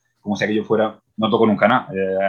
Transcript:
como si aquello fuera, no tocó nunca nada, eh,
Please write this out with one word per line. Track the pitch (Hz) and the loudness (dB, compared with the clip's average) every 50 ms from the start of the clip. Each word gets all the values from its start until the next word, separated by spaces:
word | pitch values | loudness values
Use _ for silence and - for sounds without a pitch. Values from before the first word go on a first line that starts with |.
| _ _ _ _ | _ _ _ _
como | - 104 101 | -8 -8 -4
si | - 107 | -4 -2
aquello | 101 107 107 101 | -2 -2 -2 -2
fuera, | - 110 107 107 107 - - _ _ _ | 0 0 0 0 -2 -4 -10 _ _ _
no | - 110 107 | -4 -2 0
tocó | 113 110 113 | 2 2 4
nunca | 110 101 98 104 | 2 4 2 2
nada, | 110 127 123 - - 95 | 2 2 0 -2 -4 -6
eh, | 95 95 95 95 95 98 | -4 -2 -2 -2 -2 -2